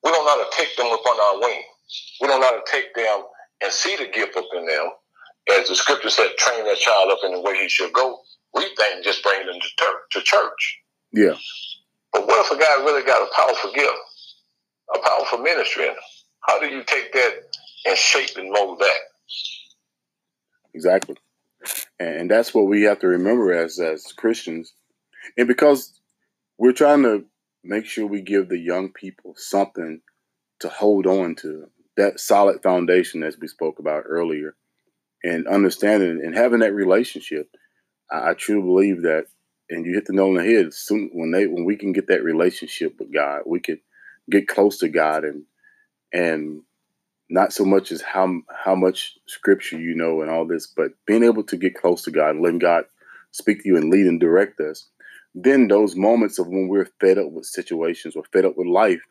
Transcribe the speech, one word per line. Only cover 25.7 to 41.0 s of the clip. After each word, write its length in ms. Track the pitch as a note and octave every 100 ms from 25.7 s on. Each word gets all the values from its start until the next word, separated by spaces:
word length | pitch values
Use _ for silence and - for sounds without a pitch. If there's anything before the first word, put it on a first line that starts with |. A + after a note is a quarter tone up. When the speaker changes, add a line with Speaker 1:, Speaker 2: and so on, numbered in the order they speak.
| C#3 - _ _ _ _ _ _ _
Speaker 2:
we're 140 | A#2+
trying 300 | B2+ D3 D3
to 220 | B2+ G#2+ - _ _ _
make 220 | F2 G#2 A2+
sure 200 | - G#2
we 140 | G2+
give 260 | F#2+ G2+ F#2
the 100 | F2+
young 320 | E2+ F2+ F#2+
people 440 | - F#2+ - - D#2+
something 640 | - G2 G2 - E2 D#2+ _ _ _ _ _ _
to 80 | F2+
hold 380 | - G#2 G2+ F#2
on 280 | F#2+ F2+ D#2+
to, 300 | D#2+ D#2 D#2 _ _ -
that 240 | G2+ -
solid 420 | - G2+ G2+ -
foundation 600 | F#2+ F2+ F2 F2+ F2 E2
as 160 | D#2 -
we 100 | D#2+
spoke 300 | - D#2+ D2+
about 260 | D2+ D2+ -
earlier, 480 | E2 E2+ D2+ D2+ - _ _ _ _ _ _
and 240 | F2 E2+ -
understanding 720 | G2 G2 - G#2 G#2+ F#2 E2
and 100 | D#2+ F2+
having 240 | A#2+ A#2
that 140 | A2+
relationship, 760 | G2+ F#2 F#2+ B2+ - - D2+ D2 _ _ _ _ _ _
I, 200 | D2+ E2
I 40 |
truly 280 | E2+ - G#2
believe 400 | F#2 F#2 G2+ F2+
that, 240 | E2+ D#2 - _ _ _ _
and 140 | E2
you 100 | E2
hit 120 | F#2 G#2
the 60 |
nail 140 | F#2+ F#2+
on 80 |
the 100 | F#2
head, 280 | F2+ A2+ E2
soon, 380 | - - G#2+